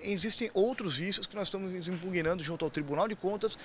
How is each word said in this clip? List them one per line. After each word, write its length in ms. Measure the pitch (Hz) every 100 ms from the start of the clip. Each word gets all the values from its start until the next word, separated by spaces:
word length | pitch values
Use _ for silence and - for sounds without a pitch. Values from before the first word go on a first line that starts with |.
existem 460 | 202 202 208 - 220
outros 460 | 190 220 262 202 131
vícios 280 | 185 196 196
que 80 |
nós 140 | 208 190
estamos 400 | 196 190 180 170
impugnando 560 | 180 180 175 160 180
junto 220 | 151 170 160
ao 40 |
Tribunal 380 | 156 147 143 214
de 80 | 214
Contas 420 | 185 202 214 -